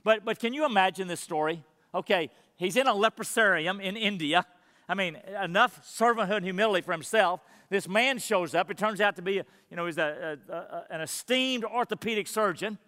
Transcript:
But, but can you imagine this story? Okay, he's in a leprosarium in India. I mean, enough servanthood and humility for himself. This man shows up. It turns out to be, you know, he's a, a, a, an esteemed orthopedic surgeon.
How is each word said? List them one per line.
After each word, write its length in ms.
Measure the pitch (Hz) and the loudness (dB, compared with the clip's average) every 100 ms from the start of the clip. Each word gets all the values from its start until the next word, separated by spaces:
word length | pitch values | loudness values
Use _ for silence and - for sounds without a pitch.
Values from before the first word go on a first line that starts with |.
But, 200 | 214 220 | 2 2
but 140 | 214 214 | 2 -4
can 160 | 233 | -4
you 120 | 277 302 | 0 2
imagine 420 | 202 185 185 185 | 4 4 2 -6
this 120 | 170 | -6
story? 440 | - 160 156 165 - _ _ 180 | -4 -2 0 -2 -8 _ _ -6
Okay, 340 | - 190 151 - _ - | 0 0 0 -8 _ -6
he's 180 | 180 214 | -2 2
in 100 | 269 | 2
a 80 | |
leprosarium 880 | 208 220 - 208 - 214 175 160 196 | 4 2 0 -2 2 4 4 0 -2
in 160 | 196 214 | -6 -2
India. 480 | 208 196 147 170 - _ _ _ - | -2 -2 2 2 2 _ _ _ -6
I 60 | |
mean, 220 | 190 185 151 - 196 | -2 -2 -6 -10 -8
enough 420 | 180 185 247 - | -2 2 2 0
servanthood 540 | - - 233 233 185 208 | -16 0 0 2 0 -2
and 80 | 180 | -2
humility 380 | 185 220 185 | 0 2 2
for 80 | 175 | -2
himself. 500 | 165 - 226 185 180 - - _ | -4 0 2 2 0 -8 -20 _
This 180 | 196 160 | -4 0
man 320 | 202 254 247 | 0 2 0
shows 340 | - 202 170 | 0 0 2
up. 160 | 165 180 | 0 0
It 80 | 202 | -2
turns 240 | 208 202 | -2 2
out 140 | 208 185 | 0 0
to 80 | |
be, 100 | 180 | -2
you 420 | 196 - _ _ 170 | -4 -4 _ _ -8
know, 120 | 175 | -4
he's 100 | 160 | -2
a, 400 | 151 151 165 151 - | -2 -2 -8 -8 -10
a, 60 | |
a, 320 | 170 - 170 - | -10 -10 -12 -10
an 100 | 165 | -8
esteemed 640 | 156 - - 254 262 247 - | -8 -8 -2 0 0 -2 -4
orthopedic 640 | 233 233 196 214 220 180 | -2 -2 -4 -4 -2 -2
surgeon. 500 | 220 208 160 208 208 | 0 0 -2 -6 -8